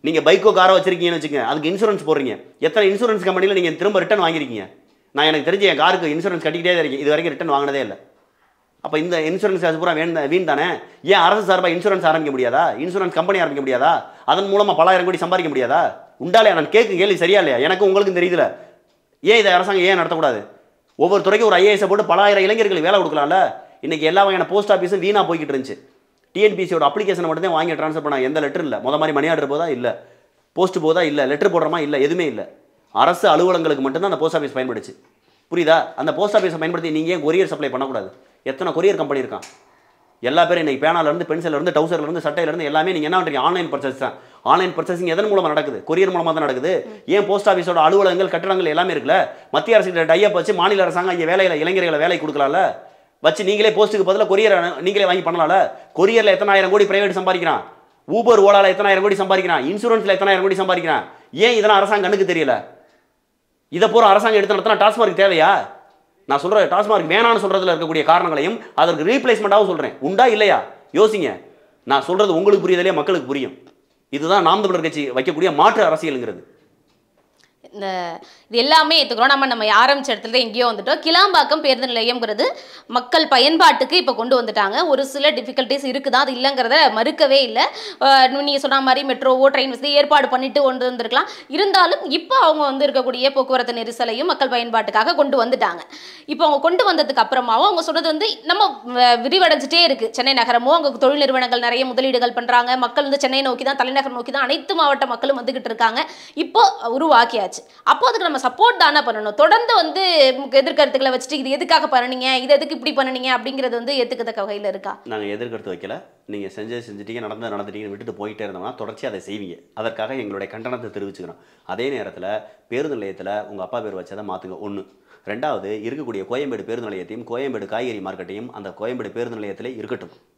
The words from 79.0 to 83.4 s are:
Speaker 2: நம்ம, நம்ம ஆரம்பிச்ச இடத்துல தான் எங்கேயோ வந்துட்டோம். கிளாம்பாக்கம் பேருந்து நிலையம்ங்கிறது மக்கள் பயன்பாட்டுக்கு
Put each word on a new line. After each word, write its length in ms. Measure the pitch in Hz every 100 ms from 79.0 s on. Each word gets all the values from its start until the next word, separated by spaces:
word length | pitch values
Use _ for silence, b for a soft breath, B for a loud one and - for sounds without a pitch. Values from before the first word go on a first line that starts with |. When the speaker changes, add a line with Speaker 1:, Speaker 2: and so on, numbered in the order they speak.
| 277 226 262
Speaker 2:
நம்ம, 120 | 277
நம்ம 200 | 269 233
ஆரம்பிச்ச 440 | 214 208 254 277 262
இடத்துல 240 | 208 220
தான் 100 | 247
எங்கேயோ 200 | 233 220 240
வந்துட்டோம். 320 | 214 196 311
கிளாம்பாக்கம் 640 | 320 339 403 339 269 311
பேருந்து 260 | 294 233 262
நிலையம்ங்கிறது 580 | 233 226 247 226 214 508 - B B -
மக்கள் 400 | 247 - 330 311
பயன்பாட்டுக்கு 720 | 254